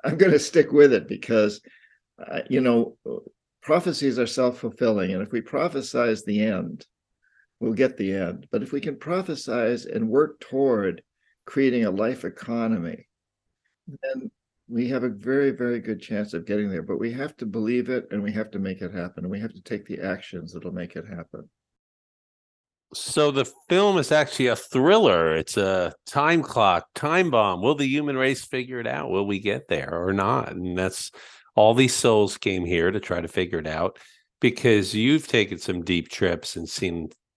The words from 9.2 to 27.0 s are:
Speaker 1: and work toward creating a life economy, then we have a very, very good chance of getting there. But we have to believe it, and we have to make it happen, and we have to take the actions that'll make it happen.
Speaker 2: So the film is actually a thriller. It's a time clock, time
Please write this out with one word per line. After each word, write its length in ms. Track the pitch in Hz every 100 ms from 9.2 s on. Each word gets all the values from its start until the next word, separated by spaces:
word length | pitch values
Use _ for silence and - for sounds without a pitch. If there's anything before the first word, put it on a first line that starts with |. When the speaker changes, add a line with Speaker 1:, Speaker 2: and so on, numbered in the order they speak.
| 185 147 - 120 117 120 -
Speaker 1:
and 160 | 110 110
work 300 | 127 151 -
toward 640 | - 135 135 113 98 82 - _ _ _ -
creating 380 | - 135 120
a 60 | 107
life 340 | 95 110 127
economy, 840 | 90 - - 117 113 110 82 - - _ _ _ _ _ _ _ - -
then 280 | 269 262 220 - _ _ -
we 200 | 117 123
have 140 | 131
a 60 | 123
very, 420 | 101 110 135 139
very 300 | 107 120 120
good 200 | 107 104
chance 320 | - 104 104
of 140 | 85 82
getting 240 | 104 104
there. 120 | 90
But 180 | 82 92
we 120 | 117
have 240 | 123 147 -
to 80 | 110
believe 420 | 107 110 123 120
it, 180 | 123 -
and 100 | 104
we 100 | 101
have 200 | 104 107
to 80 | 98
make 220 | 98 92
it 120 | 90
happen, 300 | 92 90 -
and 60 | 90
we 100 | 95
have 140 | 110
to 80 | -
take 220 | - 104
the 160 | 104 101
actions 520 | 95 92 - 87 82
that'll 200 | 92 87
make 220 | 87 85
it 120 | - 82
happen. 400 | 85 82 - - _ _ _ _ _ _ _ _ _ _ _ _ _ _
Speaker 2:
So 380 | - - 151 147
the 180 | 139 127 - -
film 300 | 175 208 190
is 140 | 135
actually 340 | 151 151 - 127
a 80 |
thriller. 800 | 110 - 131 143 214 180 87 82
It's 220 | 80 - -
a 360 | 98 95 87 - -
time 360 | 143 147 170
clock, 440 | 139 - 101 87 -
time 380 | -